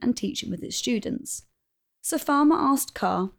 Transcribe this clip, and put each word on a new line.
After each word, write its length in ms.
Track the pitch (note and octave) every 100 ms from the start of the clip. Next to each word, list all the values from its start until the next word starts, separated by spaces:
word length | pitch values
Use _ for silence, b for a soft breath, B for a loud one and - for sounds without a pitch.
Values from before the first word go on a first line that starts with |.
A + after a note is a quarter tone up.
and 140 | A#3+ A#3+
teaching 340 | G3 - -
with 120 | F3+
its 120 | - -
students. 680 | - A3+ - - - - - _ _ _ _ _
So 160 | - E4
Farmer 380 | - C#4+ D4+ E4
asked 380 | - C4+ -
Carr, 360 | - F#3 F3+ F#3+